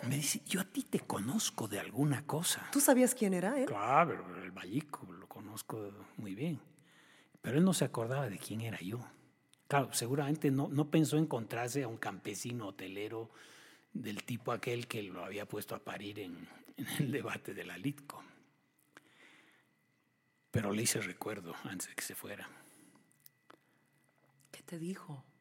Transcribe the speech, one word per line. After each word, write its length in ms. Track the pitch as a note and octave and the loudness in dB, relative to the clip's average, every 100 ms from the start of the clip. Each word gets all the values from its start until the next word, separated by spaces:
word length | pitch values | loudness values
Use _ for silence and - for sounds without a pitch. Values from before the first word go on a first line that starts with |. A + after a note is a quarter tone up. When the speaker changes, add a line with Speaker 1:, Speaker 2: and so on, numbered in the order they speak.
| A#2+ | 0
Speaker 1:
Me 80 | C#3+ | 0
dice, 240 | D#3 - - | 0 -2 0
"Yo 140 | F#3 | -2
a 40 | |
ti 180 | G3 - | 0 -4
te 160 | - D3 | 0 -2
conozco 680 | - - G2+ A3 - - G#2+ | 0 -2 0 2 0 -2 -2
de 100 | G2+ | -2
alguna 460 | - A#2+ D3+ B2+ - | -2 2 4 4 0
cosa". 400 | D3 F3+ - - | 0 2 0 2
Speaker 2:
¿Tú 80 | C#4+ | 4
sabías 340 | C#4+ B3+ B3+ | 8 10 8
quién 200 | - G3+ | 6 2
era 240 | F#3 F#3 C#4 | 4 2 2
él? 80 | B3+ | 0
Speaker 1:
Claro, 580 | G2+ A2+ C#3+ E3 F2+ F2+ F2+ | 0 6 8 8 4 -4 -10
el 80 | F#2 | -10
Vallico, 540 | F#2 - - - - F#2 | -10 -4 -4 -4 -12 -12
lo 160 | E2+ - | -14 -14
conozco 600 | - G#2 G#2+ - A2 G2+ G2 - - | -14 -12 -12 -8 -6 -8 -10 -14 -10
muy 180 | G#2 | -6
bien. 240 | G2 D#3+ C#3 - - _ - - - _ - | -2 -2 -2 -8 -20 _ -20 -20 -20 _ -10
Pero 160 | - C3+ | 0 6
él 60 | |
no 100 | F#3 | 6
se 100 | F3 | 6
acordaba 440 | C3 - A2+ C3+ C3 | 2 0 0 0 -2
de 100 | F2+ | -4
quién 240 | - G#2 | -6 -4
era 180 | A2+ F2 | -4 -4
yo. 200 | F2 A#2+ - - - _ _ _ _ | -6 -6 -8 -18 -20 _ _ _ _
Claro, 220 | C#3+ A#2+ | 2 2
seguramente 580 | - A#2 C#3 C#3 D#3 D3 | 0 0 0 2 4 4
no, 160 | C3+ - | 4 2
no 240 | C#3 D3+ | 2 4
pensó 260 | E3 C#3+ D3+ | 6 6 4
encontrarse 680 | D#3 B2 A2 A#2 A#2+ C#3 | 4 0 -2 -2 0 0
a 20 | B2 | -2
un 100 | A2+ | -4
campesino 720 | G#2+ F#2+ G#2 G2+ A#2+ A#2+ G2+ | -6 -4 -6 -6 -4 -4 -6
hotelero 640 | - F#2 G2 G#2+ A2+ A2+ - - - - - _ | -8 -10 -6 -6 -6 -8 -14 -20 -20 -20 -20 _
del 320 | F3+ G#2+ G#2 | -8 -6 -6
tipo 260 | - A#2 - | -4 -4 -2
aquel 380 | A#2 B2 A#2+ A#2+ | -4 -2 -4 -4
que 120 | A#2 | -6
lo 200 | G2+ F2+ | -6 -8
había 220 | F2 G2+ G#2 | -6 -8 -6
puesto 300 | G#2 G2+ F#2 | -8 -6 -10
a 20 | |
parir 400 | - F#2 G2+ G#2 | -8 -8 -8 -8
en, 300 | F#2 F2 F2 - - - | -10 -10 -14 -18 -20 -10
en 100 | - - | -6 0
el 140 | C#3+ | 0
debate 420 | - - - - | 0 -4 -6 -8
de 100 | F#2 | -10
la 140 | E2+ F2+ | -10 -4
litco. 420 | B2 D3 - - - - _ _ _ _ _ - _ _ - - - _ _ _ _ _ _ _ _ _ _ | -4 -6 -12 -16 -16 -20 _ _ _ _ _ -20 _ _ -20 -20 -20 _ _ _ _ _ _ _ _ _ _
Pero 220 | - G#2 | 0 2
le 100 | G#2 | 0
hice 180 | A#2 - | 2 0
recuerdo 540 | G2 F2 G#2 - E2+ F2 | -2 -6 -6 -6 -8 -10
antes 260 | - F#2+ - | -8 -8 -8
de 60 | |
que 80 | - | -8
se 140 | - G2+ | -8 -8
fuera. 320 | G2 G2+ - - - - - - _ _ - _ _ - _ _ _ _ _ _ _ _ _ | -10 -10 -10 -16 -20 -20 -20 -20 _ _ -20 _ _ -20 _ _ _ _ _ _ _ _ _
Speaker 2:
¿Qué 100 | - | -20
te 120 | - E3+ | -12 -6
dijo? 460 | E3+ F#3+ - C#3 - _ | -4 -6 -8 -12 -14 _